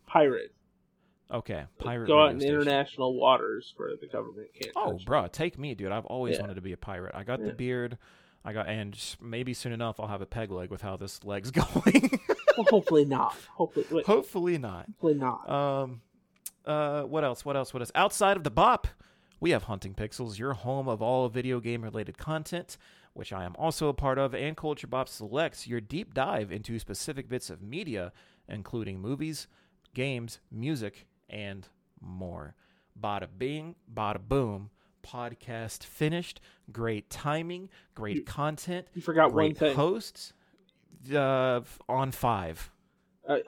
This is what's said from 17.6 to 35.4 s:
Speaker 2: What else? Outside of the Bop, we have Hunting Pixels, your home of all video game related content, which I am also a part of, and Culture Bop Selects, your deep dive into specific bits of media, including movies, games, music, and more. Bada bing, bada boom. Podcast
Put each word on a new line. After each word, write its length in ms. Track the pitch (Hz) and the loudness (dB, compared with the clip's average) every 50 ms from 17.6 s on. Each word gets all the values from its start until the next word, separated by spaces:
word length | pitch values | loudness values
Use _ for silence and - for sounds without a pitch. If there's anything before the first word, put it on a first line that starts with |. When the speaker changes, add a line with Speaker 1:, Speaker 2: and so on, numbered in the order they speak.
| 127 - - | -2 -2 -4
Speaker 2:
What 80 | 123 | -6
else? 100 | 120 - - | -6 0 2
Outside 420 | 165 190 208 - - 208 196 202 | 4 4 4 4 4 4 6 4
of 60 | 190 151 | 4 0
the 80 | 131 | 0
Bop, 360 | 110 147 190 247 247 - - - - - - _ _ _ _ _ _ - | 4 6 6 8 6 4 2 -4 -6 -10 -20 _ _ _ _ _ _ -2
we 100 | 160 170 | 2 2
have 140 | 147 110 - | 2 2 2
Hunting 320 | - 107 95 - 95 95 | -2 -6 -6 -8 -8 -6
Pixels, 420 | - 107 - - - 123 113 101 | -6 -6 -6 -6 -6 -8 -6 -6
your 160 | 98 120 139 131 | -4 -4 -4 -4
home 340 | 95 117 123 135 139 135 | -4 -4 -4 -2 -2 0
of 140 | 131 113 104 | 0 0 0
all 260 | 110 120 127 131 127 | 2 2 4 4 2
video 320 | 120 110 127 123 127 127 123 | 2 0 -2 -2 0 -2 -2
game 220 | 110 117 120 117 113 | -2 -2 -4 -4 -4
related 360 | 107 107 110 101 - - - | -6 -6 -6 -6 -6 -8 -8
content, 580 | - 151 156 160 151 - 175 175 170 - - - - - - - - _ - | -6 -4 -4 -4 -4 -4 -6 -6 -6 -8 -14 -20 -20 -20 -20 -20 -20 _ -14
which 200 | - - - 101 | -14 -12 -8 -8
I 120 | 92 90 | -6 -6
am 100 | 87 90 | -6 -4
also 300 | - 151 165 151 - 156 147 | -2 -2 0 0 2 2 2
a 40 | 131 | 2
part 240 | - 143 135 131 135 | 2 2 2 4 4
of, 160 | 139 127 127 | 2 2 0
and 200 | 107 135 151 156 | -2 -4 -4 -4
Culture 320 | - 160 151 147 - - | -4 -4 -4 -4 -4 -6
Bop 220 | 117 127 131 127 - | -4 -2 -2 -2 -4
Selects, 580 | - - 107 98 113 147 165 143 - - - | -6 -12 -8 -4 -2 0 0 0 -2 -8 -10
your 140 | 117 120 117 | -6 -6 -6
deep 320 | 107 107 131 175 - - - | -6 -6 -6 -6 -6 -4 -2
dive 380 | 131 131 180 - 117 107 95 | -2 0 0 0 -2 -2 -4
into 260 | 85 107 107 - 113 | -6 -8 -8 -8 -8
specific 500 | 110 - - 98 - - 160 143 139 127 | -8 -8 -8 -8 -8 -6 -6 -8 -8 -8
bits 220 | 95 123 123 - - | -6 -6 -8 -8 -8
of 140 | 82 82 98 | -12 -12 -12
media, 500 | 104 135 185 214 160 110 98 87 90 - - - _ _ _ _ | -10 -8 -8 -6 -6 -6 -6 -6 -8 -10 -16 -20 _ _ _ _
including 520 | - 107 107 95 - - 117 107 98 95 92 | -12 -12 -12 -10 -8 -6 -6 -6 -6 -6 -6
movies, 460 | 95 113 143 139 156 156 151 - - - _ _ _ _ _ _ _ _ - | -6 -6 -6 -4 -6 -6 -8 -10 -12 -14 _ _ _ _ _ _ _ _ -6
games, 440 | 123 131 139 131 120 117 113 - - _ - | -4 -4 -2 -4 -4 -6 -10 -12 -16 _ -14
music, 560 | 110 107 120 151 160 123 110 101 - - - _ _ _ _ - | -10 -6 -4 -4 -4 -4 -4 -6 -10 -12 -20 _ _ _ _ -14
and 380 | - 104 104 101 98 98 92 - _ _ _ _ _ - | -12 -10 -10 -10 -10 -12 -16 -18 _ _ _ _ _ -18
more. 540 | - 90 92 92 92 87 87 85 73 78 - _ _ _ _ _ _ _ - 98 | -14 -12 -10 -10 -8 -8 -10 -10 -12 -14 -16 _ _ _ _ _ _ _ -14 -8
Bada 280 | 107 104 101 98 92 73 90 | -6 -4 -4 -4 -6 -8 -8
bing, 380 | 92 127 139 147 151 156 165 170 _ _ - | -6 -4 -4 -4 -6 -10 -12 -14 _ _ -12
bada 280 | 110 113 107 101 107 95 | -6 -4 -2 -2 -2 -4
boom. 480 | 101 110 135 139 127 110 101 95 101 107 _ _ _ _ _ _ - | -2 0 0 0 0 0 -2 -6 -8 -12 _ _ _ _ _ _ -20
Podcast 800 | - - 123 120 120 120 - | -14 -10 -8 -8 -8 -10 -12